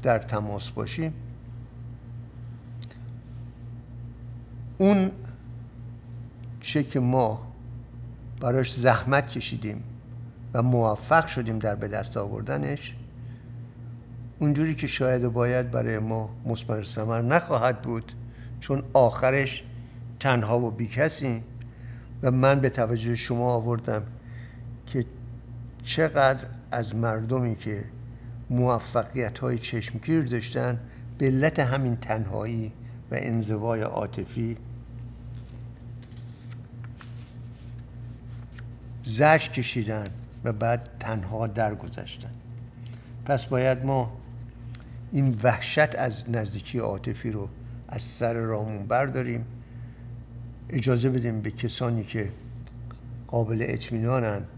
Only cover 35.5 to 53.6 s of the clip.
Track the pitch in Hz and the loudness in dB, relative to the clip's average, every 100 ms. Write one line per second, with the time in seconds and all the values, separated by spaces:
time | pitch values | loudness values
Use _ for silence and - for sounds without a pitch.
35.5 | - - - - - - - - - 117 | -12 -12 -14 -14 -14 -14 -14 -14 -14 -12
36.5 | 117 - - 120 - 120 - - 120 117 | -12 -12 -12 -12 -12 -12 -12 -12 -12 -12
37.5 | - 120 120 - 120 - - - - - | -12 -12 -12 -12 -12 -12 -12 -12 -12 -12
38.5 | - - - - - - 110 147 156 - | -12 -12 -12 -12 -10 -4 6 8 8 6
39.5 | - 117 123 107 110 101 - - - 117 | -2 -2 0 0 -2 -4 -8 -12 -4 -2
40.5 | 107 113 120 120 - 110 110 92 110 113 | 2 2 2 0 -8 -4 -2 -2 -2 -2
41.5 | 104 107 107 - 120 95 - - - - | 2 2 2 -6 -10 -10 -10 -12 -12 -12
42.5 | - - - - - - - - 139 - | -12 -12 -14 -14 -14 -14 -10 0 0 4
43.5 | 131 131 127 135 135 117 - - - - | 4 6 4 4 2 2 -4 -12 -12 -12
44.5 | - - - - - - 139 135 113 120 | -12 -12 -12 -12 -12 -2 4 4 6 4
45.5 | 110 - - 151 - 127 104 117 117 104 | 4 2 4 4 4 -2 -2 -2 0 0
46.5 | 101 - 127 110 98 120 113 117 107 98 | -4 -4 -2 0 -2 -4 -4 -4 -4 -6
47.5 | - - - - - - - 120 117 113 | -8 -12 -12 -8 -8 -8 0 0 2 0
48.5 | 107 107 104 101 123 139 131 120 120 117 | 0 -2 -4 2 2 4 0 -2 -2 -4
49.5 | - - - - - - - - - - | -10 -14 -14 -14 -14 -14 -12 -12 -12 -12
50.5 | - - 139 120 120 131 127 117 110 107 | -12 -4 0 4 4 4 2 2 0 -4
51.5 | 107 120 - 123 117 104 120 101 - - | -2 -4 0 0 0 -2 -4 -4 -6 -12
52.5 | - - - - - - - - 120 110 | -12 -12 -12 -12 -12 -12 -14 -2 0 2
53.5 | 113 | 2